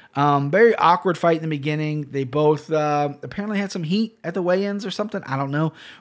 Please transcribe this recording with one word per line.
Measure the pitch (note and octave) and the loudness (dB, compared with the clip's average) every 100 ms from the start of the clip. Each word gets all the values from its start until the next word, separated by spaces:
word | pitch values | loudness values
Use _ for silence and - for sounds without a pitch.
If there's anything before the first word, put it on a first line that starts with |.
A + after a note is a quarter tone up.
| - - | -10 0
Um, | C#3+ C#3+ C#3 | 2 2 2
very | F#3 A#3 | 4 4
awkward | - E3 F3 F#3+ E3+ | 6 4 4 2 2
fight | E3+ E3 | 2 2
in | |
the | D#3+ | 0
beginning. | D3 C#3+ D3+ D3+ D3+ C#3 | -4 -2 -2 -2 -4 -6
They | C3+ | -6
both, | C3+ D3 D3+ D3+ - | -4 2 2 2 0
uh, | D#3 D3+ D3 D3 C#3+ | -2 0 0 -2 -4
apparently | C3+ G3 G#3+ G3+ | -12 -8 -4 -4
had | G3 | -4
some | F#3+ | -4
heat | D#3+ G3 A3 _ | -2 0 -2 _
at | E3 | -8
the | F#3+ | -4
weigh-ins | F3 F3+ G3+ G3+ | 0 0 0 -4
or | A#3 | -6
something. | - G#3+ G3 | -6 -6 -6
I | - C3+ | -4 -4
don't | C#3 | -2
know. | D3 D#3 - - - | 0 -2 -4 -20 -12